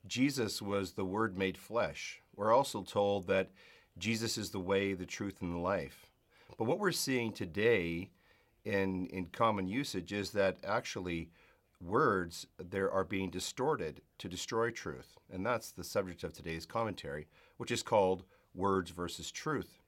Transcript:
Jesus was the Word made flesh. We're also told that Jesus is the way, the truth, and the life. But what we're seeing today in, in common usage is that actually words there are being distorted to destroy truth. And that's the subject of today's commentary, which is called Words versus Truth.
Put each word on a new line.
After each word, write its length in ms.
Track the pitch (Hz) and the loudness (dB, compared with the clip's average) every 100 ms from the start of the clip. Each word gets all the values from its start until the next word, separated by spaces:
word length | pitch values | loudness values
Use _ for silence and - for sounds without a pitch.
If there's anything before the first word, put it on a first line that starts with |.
Jesus 560 | 98 117 139 131 110 - | -4 2 2 2 -2 -2
was 300 | 101 101 92 | -2 -2 -2
the 120 | - | -4
Word 320 | 95 101 110 | -2 0 0
made 220 | 90 95 90 | 0 -2 -2
flesh. 640 | - 113 90 73 - - _ | -4 -2 -2 -4 -12 -12 _
We're 180 | - 107 | -2 6
also 300 | 120 139 110 | 6 6 -4
told 420 | 90 107 101 101 | 0 2 4 2
that 240 | 90 95 92 - - - _ - | 4 2 2 -8 -20 -20 _ -4
Jesus 400 | 95 113 113 110 | 0 0 0 -2
is 140 | 98 | -4
the 80 | 101 | -4
way, 340 | 90 98 98 | 2 2 2
the 140 | 92 90 | -2 -6
truth, 340 | - 101 - | -4 -6 -4
and 100 | 87 | -4
the 60 | 85 | 0
life. 540 | 87 98 69 - - _ _ _ - - | 0 0 -2 -12 -20 _ _ _ -20 -2
But 60 | |
what 120 | 117 175 | 0 2
we're 140 | 202 | 2
seeing 420 | - - 127 113 | 0 0 2 0
today 760 | - 92 80 110 110 85 82 95 _ _ _ _ _ | -4 -6 2 4 6 2 -2 -6 _ _ _ _ _
in, 420 | 107 101 95 92 90 | 0 2 2 0 -2
in 180 | 95 85 | -6 -6
common 360 | - 117 101 92 | 2 2 2 -2
usage 460 | 117 143 95 82 | -2 -2 -6 -4
is 160 | 101 98 | -4 -2
that 240 | 101 95 90 | 2 2 2
actually 680 | 98 113 123 - 90 85 82 _ - _ _ _ | -2 -2 -2 -6 -2 -2 -4 _ -20 _ _ _
words 640 | 87 117 147 95 85 - - - | 0 4 4 4 0 -8 -14 -14
there 320 | 90 98 95 | -4 0 2
are 120 | 95 | 2
being 280 | 90 98 95 | 0 0 -2
distorted 680 | 90 - - 135 139 80 - _ - | -2 -6 -2 -2 0 -4 -8 _ -12
to 100 | 98 | -8
destroy 400 | 87 - 113 117 | -8 -2 0 0
truth. 480 | 113 85 65 - - _ | -2 -8 -8 -14 -20 _
And 100 | 92 | -4
that's 280 | 104 120 - | -2 -2 -4
the 120 | - | -12
subject 400 | 82 107 92 82 | -2 -2 -2 -6
of 100 | 85 | -8
today's 340 | - 82 80 - | -8 -6 -6 -4
commentary, 580 | 113 113 87 76 73 76 _ - - | -2 -2 -4 -6 -8 -10 _ -20 -12
which 140 | 95 | -4
is 100 | 117 | -4
called 440 | - 110 95 92 - _ _ | 4 6 6 2 -4 _ _
Words 380 | 92 98 95 87 | 0 4 4 2
versus 400 | 85 87 - 85 | -6 -6 -6 -10
Truth. 480 | - 151 135 82 - | -8 -4 -4 -4 -14